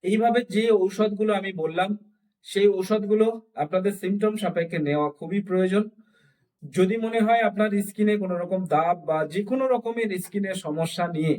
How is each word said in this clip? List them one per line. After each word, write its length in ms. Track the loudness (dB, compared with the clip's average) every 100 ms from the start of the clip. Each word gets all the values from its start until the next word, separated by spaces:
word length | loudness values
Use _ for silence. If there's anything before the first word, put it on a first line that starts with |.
এইভাবে 360 | 0 2 4 2 0
যে 100 | 0 4 4
ঔষধগুলো 480 | 2 2 0 0 0
আমি 160 | 0 -2
বললাম 380 | -4 -4 -2 -2 -2 -8 _ _ _ -6
সেই 220 | 4 4
ঔষধগুলো 580 | 4 0 0 2 2 2 0 -12
আপনাদের 380 | -8 -2 0 0
সিমটম 420 | -2 -4 0 0 -2
সাপেক্ষে 420 | -4 -2 -2 -2
নেওয়া 300 | 0 0 -2
খুবই 300 | -4 -6 -4
প্রয়োজন। 440 | -2 0 2 2 -2 _ _ _ _ _ _ _
যদি 320 | -8 0 2 2
মনে 240 | -2 0
হয় 220 | 4 4 2
আপনার 220 | 0 0 0
স্কিনে 320 | -2 0 2 2
কোনো 180 | 0 -4
রকম 180 | -2 -2 0
দাগ 300 | 2 2 0 0
বা 120 | -2 0
যে 140 | -4
কোনো 200 | -2 0 2
রকমের 420 | 0 0 -4 -2 -4
স্কিনের 320 | -4 -4 -4 -6
সমস্যা 400 | -6 -4 -4 -2 -4
নিয়ে 260 | -2 -2